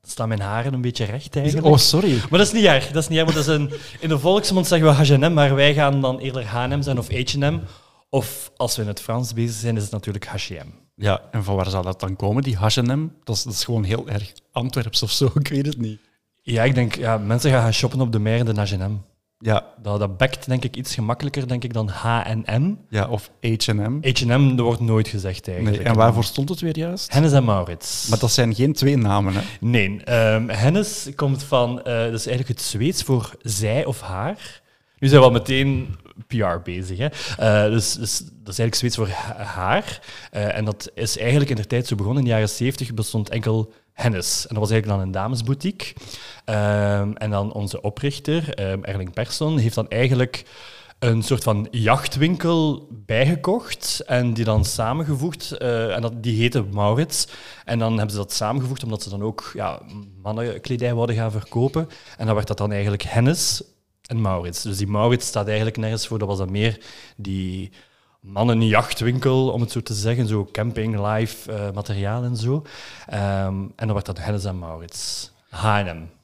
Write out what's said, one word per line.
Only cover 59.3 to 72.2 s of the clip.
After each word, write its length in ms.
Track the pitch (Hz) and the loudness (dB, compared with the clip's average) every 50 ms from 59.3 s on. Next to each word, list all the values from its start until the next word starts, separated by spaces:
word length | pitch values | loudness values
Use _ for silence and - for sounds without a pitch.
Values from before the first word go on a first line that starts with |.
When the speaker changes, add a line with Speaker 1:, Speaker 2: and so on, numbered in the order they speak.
| 107 - - - - | -6 -8 -14 -12 -10
Speaker 1:
ja, 280 | - 101 92 73 - - - 95 104 101 101 95 95 | -8 -8 -8 -8 -10 -14 -16 -16 -16 -18 -18 -20 -12
mannenkledij 720 | 95 104 107 113 120 120 101 - - - 131 120 123 123 120 | -8 -8 -6 -4 -6 -6 -6 -8 -6 -6 -4 -2 -2 -2 0
wilden 200 | 117 117 120 113 | 0 0 0 0
gaan 160 | 110 113 110 | -2 -2 -2
verkopen. 580 | 104 110 - - - 117 123 139 - 160 160 151 - - - - - | -4 -6 -8 -4 -2 0 0 0 0 -2 -4 -4 -10 -20 -20 -20 -12
En 80 | - 110 | -6 -2
dan 100 | 110 107 | 0 0
werd 120 | 104 104 | 0 0
dat 100 | - 104 | -4 -4
dan 140 | - 104 104 | -4 -2 -2
eigenlijk 320 | 104 101 101 104 101 101 - | -2 -2 -2 -2 -2 -4 -4
Hennis 600 | - - 117 117 135 165 - - - - - - _ _ _ _ _ _ _ _ | -2 0 2 4 4 2 2 -2 -2 -2 -4 -8 _ _ _ _ _ _ _ _
en 160 | - 123 113 | -6 -4 -2
Maurits. 400 | 110 98 95 87 87 87 87 - | 0 0 -2 -2 -4 -6 -8 -8
Dus 160 | - 107 98 | -6 -6 -4
die 100 | 95 104 | -4 -4
Maurits 400 | 98 104 104 110 120 123 120 - | -2 0 2 4 4 2 2 0
staat 200 | - - 110 101 | -4 -4 -4 -2
eigenlijk 300 | 104 107 107 110 113 110 | -2 -2 0 -2 -2 -2
nergens 300 | - 110 110 113 110 - | -4 -4 -4 -4 -4 -6
voor. 120 | - 113 107 | -6 -4 -4
Dat 80 | 104 | -4
was 100 | 98 101 | -4 -2
dan 140 | 95 98 90 | -4 -4 -4
meer 280 | 98 104 107 113 107 - - - - - - - _ | 0 0 0 0 0 -2 -12 -20 -20 -20 -20 -20 _
die 540 | - 104 98 95 95 92 92 92 95 95 95 _ - _ _ _ _ _ _ _ _ - 98 98 101 113 | -12 -8 -6 -4 -4 -4 -6 -6 -8 -10 -12 _ -20 _ _ _ _ _ _ _ _ -20 -8 -2 0 2
mannenjachtwinkel, 1080 | 120 117 113 113 110 107 110 117 - - - 117 120 123 131 131 135 131 131 131 131 | 4 4 4 4 6 6 4 4 2 -4 -2 0 0 0 2 2 2 2 4 2 2
om 120 | - 120 | 0 -2
het 100 | 120 113 | -2 -2
zo 100 | - 117 | -4 -8
te 120 | - - 113 | -6 -6 -6
zeggen. 340 | 101 101 113 120 123 120 | -2 -2 -2 0 0 0
Zo 220 | 104 110 104 98 - | 0 0 -2 -2 -4
camping, 560 | - - 107 120 107 113 107 113 110 104 101 | -4 -4 -4 -4 -4 -4 -4 -2 -2 -2 -2
live, 440 | 104 107 110 113 110 - - - - | 0 0 0 -2 -2 -6 -12 -12 -10
eh, 200 | 110 104 104 101 | -8 -6 -6 -6
materiaal 520 | 95 104 101 - 104 98 98 101 107 120 | -6 -8 -6 -6 -4 -4 -4 -4 -4 -4